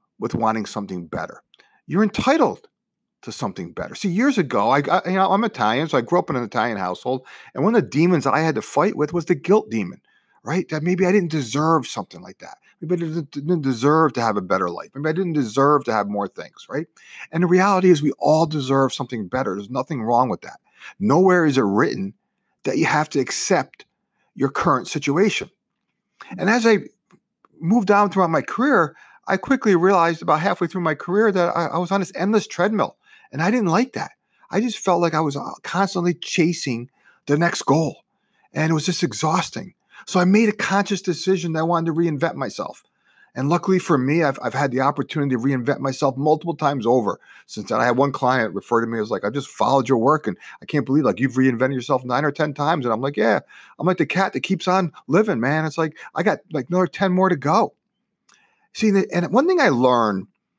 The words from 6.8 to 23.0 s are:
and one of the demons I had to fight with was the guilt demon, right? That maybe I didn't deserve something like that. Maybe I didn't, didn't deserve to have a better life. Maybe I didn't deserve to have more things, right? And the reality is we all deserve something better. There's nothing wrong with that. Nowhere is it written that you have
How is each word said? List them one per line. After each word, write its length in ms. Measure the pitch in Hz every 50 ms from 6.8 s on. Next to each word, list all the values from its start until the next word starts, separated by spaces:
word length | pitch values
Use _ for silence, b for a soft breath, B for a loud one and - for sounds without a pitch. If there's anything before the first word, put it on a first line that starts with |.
| 95 90 92 - - 127 131 127 131 B B B B B B
and 80 | 127 143
one 120 | 208 226
of 80 | 220 143
the 60 | 107
demons 380 | - 143 165 180 185 147 -
I 140 | 139 - 143
had 140 | 160 165 147
to 80 | 110 -
fight 340 | - - 143 160 202 -
with 160 | - 151 143 165
was 140 | 175 160
the 80 | - 180
guilt 340 | 139 - - 196 214 - -
demon, 320 | 113 110 98 87 - - _ _ _ _ _ _ _ _ -
right? 240 | 110 147 185 - -
That 120 | 165 151 147
maybe 220 | 175 185 175 190
I 80 | 180 190
didn't 180 | 214 180 160
deserve 560 | 160 156 131 110 110 143 156 160 165 156 120
something 360 | - - 113 95 - - 92 92
like 160 | 98 - -
that. 180 | - - - - b b b b
Maybe 160 | - 151 180
I 120 | 165 170 160
didn't, 220 | 156 170 147 -
didn't 320 | - 143 143 156 180 160 139
deserve 500 | 135 127 110 120 143 151 160 160 143 117
to 60 | -
have 160 | - - 101
a 60 | 104 -
better 260 | 90 95 95 - 175
life. 220 | 170 - - - -
Maybe 140 | 135 147 156
I 40 | 160
didn't 200 | 175 190 175 160
deserve 520 | 151 131 110 - 135 135 143 147 143 127
to 80 | 117 110
have 140 | 107 101
more 220 | 101 104 101 101 92
things, 380 | - - 80 - _ - - -
right? 180 | - 143 170 - _ B B B B B B B -
And 100 | 165 180
the 40 |
reality 420 | 165 180 185 190 202 196 185 185 185
is 140 | 175 143 147
we 100 | 147 - -
all 260 | - 143 156 156 165
deserve 480 | 151 156 151 135 127 135 135 135 127 -
something 340 | - 131 - 127 113 101
better. 280 | 87 120 127 131 110 92
There's 160 | 101 101 101
nothing 320 | 127 135 131 - 160 127 110
wrong 260 | 113 120 117 131 123
with 140 | 92 - -
that. 180 | - - - _ B B B B B B B
Nowhere 460 | 98 107 135 170 185 190 180 180 165
is 100 | 151 131
it 60 | 131 117
written 500 | 101 98 107 143 160 60 - 95 98 - _ _ _ _ _ _ _ _ _ -
that 120 | 139 131
you 80 | - 165
have 240 | - - 156